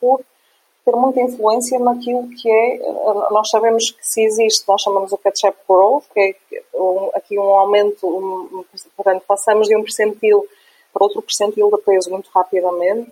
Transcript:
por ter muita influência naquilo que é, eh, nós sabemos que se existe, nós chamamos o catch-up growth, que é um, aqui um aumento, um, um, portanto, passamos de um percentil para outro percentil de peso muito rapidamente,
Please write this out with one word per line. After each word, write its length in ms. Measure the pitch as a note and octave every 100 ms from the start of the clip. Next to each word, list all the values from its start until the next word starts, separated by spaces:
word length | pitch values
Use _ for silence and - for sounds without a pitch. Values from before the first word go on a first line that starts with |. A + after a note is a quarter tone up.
por 200 | B3 C4 - _ _ _ _ _ -
ter 100 | A#3+
muita 240 | C4 B3+
influência 600 | B3 A#3+ G#3+ A#3 B3 B3+
naquilo 500 | B3 A#3+ A#3+ B3 B3
que 200 | - A#3
é, 260 | A3 A#3+ -
eh, 540 | - - - G3+ -
nós 180 | G#3+ G#3+
sabemos 400 | A3 A3+ A3+ A3+
que 180 | - -
se 160 | A3
existe, 440 | A3 A3 A3 G#3+ -
nós 140 | G3+
chamamos 300 | G#3 G3 F#3+
o 60 | G3+
catch-up 400 | G3+ - G3+ - -
growth, 360 | F#3 G3+ C#4+ -
que 60 | G#3
é 440 | G3 F#3+ _ - - -
um, 320 | F#3 F#3 G3 G3
aqui 240 | - G3+
um 100 | G3 G3
aumento, 520 | G3 G#3 G#3 G#3 F#3
um, 520 | F3+ F#3+ F#3 - F#3
um, 60 | F#3 F#3+ - -
portanto, 280 | G3 F#3 -
passamos 400 | G3+ - G#3+ G#3
de 80 | A3
um 60 |
percentil 680 | A3 - G#3+ G#3 G#3+ G#3 G3+ _ _ _ _
para 100 | -
outro 180 | G3+ G3+
percentil 480 | - - G#3 G#3+ G#3
de 60 | G#3
peso 300 | G#3 F#3+ F3+
muito 200 | F#3+ -
rapidamente, 800 | F#3 F3+ F#3+ F3+ F3 F3 A3 A#3+